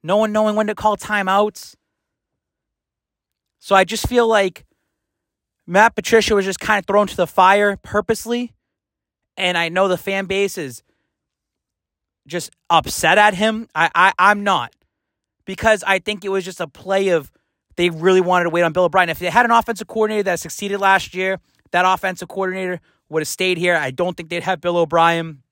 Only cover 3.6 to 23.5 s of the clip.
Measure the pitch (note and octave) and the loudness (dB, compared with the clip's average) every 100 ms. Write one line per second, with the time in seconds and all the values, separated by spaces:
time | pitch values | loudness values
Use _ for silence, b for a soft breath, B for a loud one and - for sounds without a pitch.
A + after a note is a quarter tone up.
3.6 | - G3 F#3 A3 - B3 A3+ A3 F#3+ - | 2 2 2 -2 -2 2 2 2 0 -6
4.6 | _ _ _ _ _ _ _ _ _ _ | _ _ _ _ _ _ _ _ _ _
5.6 | - F3+ A3+ - F#3 A3+ G#3 G#3 F#3+ F#3 | -2 4 4 2 2 2 4 0 0 -6
6.6 | - G#3 F#3+ G3+ G3+ - E3+ - F#3 G3+ | -2 -2 2 0 0 -2 -2 4 6 6
7.6 | G#3 G3 - G#3 G3+ A3 A3 A#3+ A#3+ _ | 2 -2 -4 -4 -2 -6 -4 -6 -6 _
8.6 | _ _ _ _ _ _ _ - F#3 F3 | _ _ _ _ _ _ _ -6 -4 -2
9.6 | E3+ F3+ G3 F3+ - F#3+ F#3+ G3 G3+ - | -2 0 0 0 -4 -6 -4 -2 -2 -4
10.6 | C#3+ A#2+ _ _ _ _ _ _ _ _ | -10 -12 _ _ _ _ _ _ _ _
11.6 | _ _ _ _ _ _ _ E3+ - _ | _ _ _ _ _ _ _ -10 -10 _
12.6 | _ E3+ - - E3 F#3+ G#3 F#3 G#3+ A3 | _ 0 0 -2 2 4 4 2 -2 -2
13.6 | A#3 D#3 E3 E3+ F#3 - F#3+ G#3 G3+ F3 | -8 -2 -2 2 2 4 2 2 0 -2
14.6 | A#2 _ _ _ _ _ _ _ - F#3+ | -4 _ _ _ _ _ _ _ -16 -2
15.6 | A3+ G#3+ F#3+ F#3+ F3+ G#3 G3 F#3+ F#3 F3 | 0 0 0 -2 -2 -8 -4 -6 -6 -10
16.6 | D#3+ - F#3 G3 G3 E3 C3+ _ _ _ | -12 -12 -4 -2 0 0 -4 _ _ _
17.6 | _ - F3 D#3+ F3 F#3+ F3 F3+ E3+ E3+ | _ -4 -2 2 4 4 4 0 0 0
18.6 | E3+ D#3+ F3 F#3 F3 D#3+ F3+ F3 A#3+ A#3 | 0 0 0 2 0 -2 -2 0 4 2
19.6 | A3+ A3+ G#3+ A3 G#3+ G#3+ F#3+ E3+ E3+ - | 0 -8 -8 -4 -2 -2 -2 -4 -6 -10
20.6 | G3+ G3 F#3+ F#3+ - F3+ F#3 F#3+ _ _ | -8 -2 2 2 0 -6 -6 -6 _ _
21.6 | _ F3 F#3 F#3 F#3+ F3+ F3 G3 F#3+ F#3 | _ 0 2 0 -4 -8 -10 -6 -6 -6
22.6 | F#3 F3 _ _ _ D#3 D3+ - F#3 | -8 -8 _ _ _ -6 -6 -4 -2